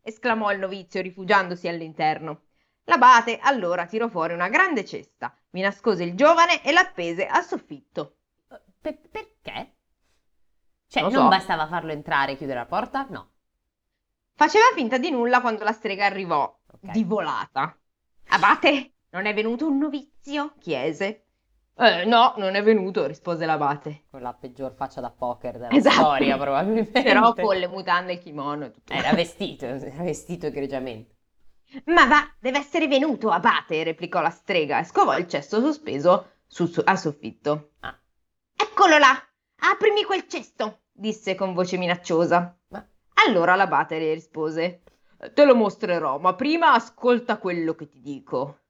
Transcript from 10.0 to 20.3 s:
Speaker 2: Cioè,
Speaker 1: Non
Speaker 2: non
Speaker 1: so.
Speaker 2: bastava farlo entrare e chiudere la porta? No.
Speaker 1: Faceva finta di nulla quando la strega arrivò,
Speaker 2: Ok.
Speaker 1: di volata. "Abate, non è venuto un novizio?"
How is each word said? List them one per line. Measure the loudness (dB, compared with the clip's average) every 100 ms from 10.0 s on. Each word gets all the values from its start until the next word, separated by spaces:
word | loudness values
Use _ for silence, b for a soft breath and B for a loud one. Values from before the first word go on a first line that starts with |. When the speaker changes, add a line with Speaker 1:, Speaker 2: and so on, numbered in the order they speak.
| _ _ _ _ _ _ _ _ _
Speaker 2:
Cioè, | -4
Speaker 1:
Non | 0
Speaker 2:
non | 4
Speaker 1:
so. | 4
Speaker 2:
bastava | 4 0 -4 -4
farlo | -6 -6
entrare | -10 -4 -2 -2
e | -4
chiudere | -8 -8
la | -6
porta? | -6 -6 -8 -10
No. | -14 -18 _ _ _ _ _ _ _ _ _ _ _
Speaker 1:
Faceva | 4 6 6 4
finta | -2 -2
di | -2
nulla | -2 2 2
quando | 2 -2
la | -4
strega | -4 -6 -2
arrivò, | -2 -2 -4 -2 -2 _ _
Speaker 2:
Ok. | _ -6
Speaker 1:
di | -4
volata. | -2 -2 -4 -6 -8 -6 -6 -8 _ _ _ _ -2
"Abate, | 2 4 4 2 0 -6 _ _
non | -8 -4
è |
venuto | -2 -4 -4 -2
un | -2
novizio?" | -2 -6 -12 _ -10